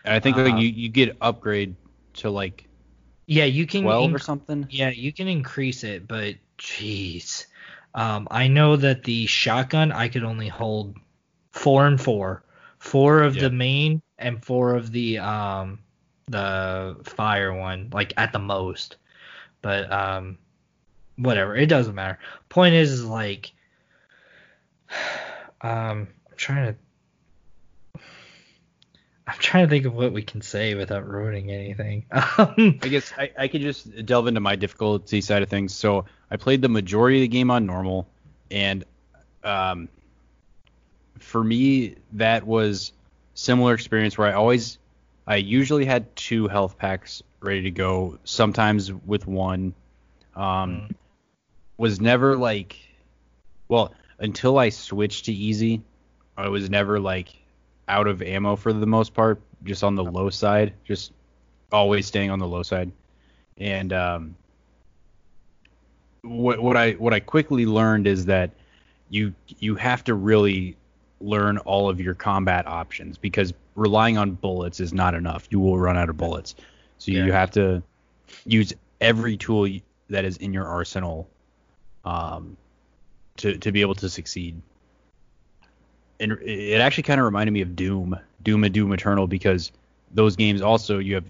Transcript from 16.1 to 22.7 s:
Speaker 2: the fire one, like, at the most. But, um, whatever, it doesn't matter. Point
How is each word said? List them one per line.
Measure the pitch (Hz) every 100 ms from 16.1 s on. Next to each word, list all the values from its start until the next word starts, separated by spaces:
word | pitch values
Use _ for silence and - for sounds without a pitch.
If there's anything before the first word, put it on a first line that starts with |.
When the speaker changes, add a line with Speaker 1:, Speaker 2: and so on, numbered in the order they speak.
| _ -
Speaker 2:
the | 107 98 95 92 92 95 -
fire | - - 107 101 98
one, | 95 92 92 113
like, | 101 104 -
at | 113
the | 104
most. | 101 98 92 - - - _ _ - - - _
But, | 104 98 95
um, | 98 98 95 95 90 _ _ _ _ _ _ - -
whatever, | 123 104 98 117
it | 156
doesn't | 143 113 98
matter. | 95 92 - - -
Point | 180 180